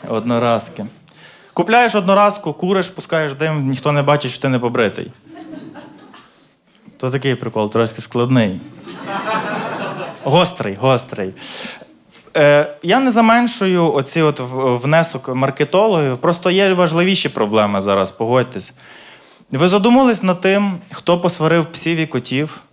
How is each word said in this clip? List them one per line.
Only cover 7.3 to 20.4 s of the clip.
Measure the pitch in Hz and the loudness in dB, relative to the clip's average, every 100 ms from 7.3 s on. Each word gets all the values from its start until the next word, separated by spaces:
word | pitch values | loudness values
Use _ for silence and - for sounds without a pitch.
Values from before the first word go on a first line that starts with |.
| 120 | -2
прикол, | 117 107 104 | -4 -2 -2
трошки | 113 113 - | 0 -2 -4
складний. | - 120 123 131 107 92 - - - - - 196 214 220 214 214 - - 151 - - - | -6 -2 2 2 2 -2 -12 -18 -18 -14 -10 -8 -4 -4 -4 -6 -8 -8 -10 -10 -12 -8
Гострий, | 135 160 175 - 104 98 | 0 2 2 -2 -8 -2
гострий. | 131 123 - - 95 - - - - - - - _ - - 160 | 0 0 -2 -8 -8 -8 -14 -12 -14 -16 -20 -20 _ -20 -6 2
Е, | 147 147 147 - | 6 6 2 -4
я | 170 233 | 0 2
не | 262 | 2
заменшую | 226 226 233 240 - 190 180 170 | 4 4 4 2 0 0 2 2
оці | 139 135 170 | 0 -2 2
от | 156 143 | 2 0
в-, | 123 131 131 123 | -6 -2 0 0
внесок | 131 160 160 131 - 127 | 2 2 2 -4 -6 -2
маркетологів, | 135 135 147 185 220 175 143 123 | -2 0 0 4 4 2 0 0
просто | 160 175 180 | 0 0 0
є | 185 196 | 2 2
важливіші | 180 175 165 180 190 143 | 4 2 2 2 0 -2
проблеми | - 107 107 104 101 | -2 0 2 2 0
зараз, | 101 98 95 | 0 0 0
погодьтесь. | - 113 127 123 98 - - - - - - - - _ | -2 0 2 0 -6 -12 -18 -20 -20 -20 -20 -20 -20 _
Ви | 135 180 | 0 2
задумались | 202 220 247 262 214 | 4 4 4 4 2
над | 185 180 | -2 0